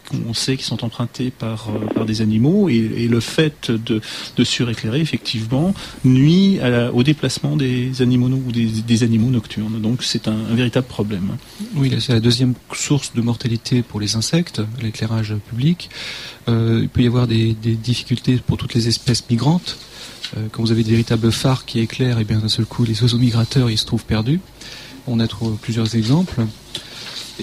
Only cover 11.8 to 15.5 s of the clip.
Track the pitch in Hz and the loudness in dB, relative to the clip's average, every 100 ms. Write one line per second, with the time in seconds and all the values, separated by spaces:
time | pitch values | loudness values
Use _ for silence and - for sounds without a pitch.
11.8 | 135 117 - 113 117 120 127 120 - - | 0 0 0 2 2 4 2 0 -6 -8
12.8 | - 143 - 120 117 113 120 113 - 123 | 0 0 0 -2 -2 -2 -2 -4 0 -2
13.8 | 117 104 104 113 110 165 175 - 110 123 | 0 -4 -4 -2 0 0 -2 -4 -6 -6
14.8 | 113 - 113 113 107 104 - | -8 -6 -4 -2 -2 -6 -6